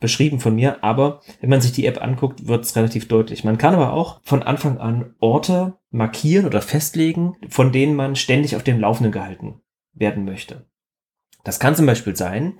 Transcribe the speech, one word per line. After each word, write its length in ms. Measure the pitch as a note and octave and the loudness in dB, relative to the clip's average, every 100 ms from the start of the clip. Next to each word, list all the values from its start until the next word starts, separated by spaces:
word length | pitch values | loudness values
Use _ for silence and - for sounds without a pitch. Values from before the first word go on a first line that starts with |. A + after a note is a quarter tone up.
beschrieben 400 | A2+ - D3+ C3+ | -4 0 0 2
von 140 | A#2 | 0
mir, 280 | A2+ C3+ - | 2 2 0
aber 380 | G#2+ A#2+ C#3+ D3 - - | -2 2 0 -2 -16 -6
wenn 100 | B2+ | 2
man 100 | C3+ | 4
sich 120 | B2 | 4
die 120 | C3 - | 2 -2
App 140 | - | -2
anguckt, 440 | - B2+ C3 - - | -4 -2 -4 -4 -2
wird's 280 | A#2 - A2+ | -2 0 0
relativ 320 | A2+ A2+ - | 0 0 0
deutlich. 360 | A2 A2+ G#2+ | 2 2 -2
Man 140 | A2 A2+ | -2 2
kann 160 | D3+ | 4
aber 180 | F3+ C3 | 4 2
auch 280 | D3+ E3+ - | 0 -4 -6
von 200 | - C#3 | 0 0
Anfang 360 | - C#3 D3 B2+ | 0 -2 -2 -2
an 360 | A2+ A#2+ B2 - | -2 -4 -4 -2
Orte 560 | A2+ C#3 - F3+ F#3 F#3 _ | 2 2 0 0 -2 -6 _
markieren 560 | A#2 A2+ - D3+ F#3 F#3 | -4 -4 -2 2 2 2
oder 160 | - | 0
festlegen, 720 | - D3 D3+ E3 D#3+ E3+ F3 - - | 0 -2 -2 0 0 0 -2 -4 -8
von 240 | - C3 | 2 2
denen 220 | C3 C#3+ | 4 2
man 220 | D3 C3+ C#3 | 0 -2 -4
ständig 400 | - C3 D3 G#2+ | 0 0 0 -2
auf 60 | |
dem 180 | - A#2+ | 0 2
Laufenden 320 | G#2+ A2 A2+ | 2 2 0
gehalten 480 | G2 F#2+ F#2 G#2 - _ _ _ | -2 -8 -12 -14 -16 _ _ _
werden 320 | - G#2+ G2+ | -4 -4 -2
möchte. 420 | G2 F#2+ - - - _ _ _ _ _ _ _ | -8 -10 -14 -18 -20 _ _ _ _ _ _ _
Das 140 | - - | -10 -2
kann 140 | C3 D#3 | 0 4
zum 80 | D3 | 4
Beispiel 300 | A2+ G#2 F2 | 2 -2 -4
sein, 380 | F2+ G#2 E3 - | -4 -2 -4 -8